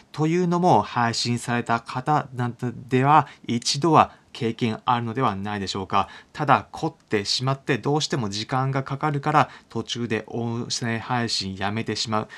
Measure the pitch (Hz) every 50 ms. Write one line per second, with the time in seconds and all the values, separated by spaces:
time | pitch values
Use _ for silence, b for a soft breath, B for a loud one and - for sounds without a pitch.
0 | B B - - 156 160 165 180 180 170 175 175 175 180 139 107 104 - - 120
1 | 120 117 113 - - 120 120 117 - - 120 120 117 - 117 113 - - - 127
2 | 135 - 151 147 139 127 127 120 123 120 117 - - 123 113 113 117 117 131 127
3 | 131 139 151 156 143 B B B B - 117 117 - - - 143 160 170 156 131
4 | 101 - B B B B - - 117 113 113 - 127 113 110 - - - 123 120
5 | 117 113 110 127 135 113 98 95 98 104 104 101 98 90 - 101 92 - 104 98
6 | 95 B B B B B - - 151 135 127 107 98 - - - - 240 240 _
7 | _ - - 104 98 - - - 127 135 139 139 - - 143 110 101 135 143 151
8 | 143 - - 147 113 101 98 104 110 - 139 131 131 135 135 135 131 - 139 139
9 | - 151 147 139 139 151 160 151 127 B B B B B - 113 110 - - 120
10 | 120 107 113 107 - - - 120 117 117 117 117 120 131 - - - - 117 113
11 | 107 - 127 120 117 110 - - 98 95 95 95 98 101 104 110 113 - 107 -
12 | - 110 107 107 110 - B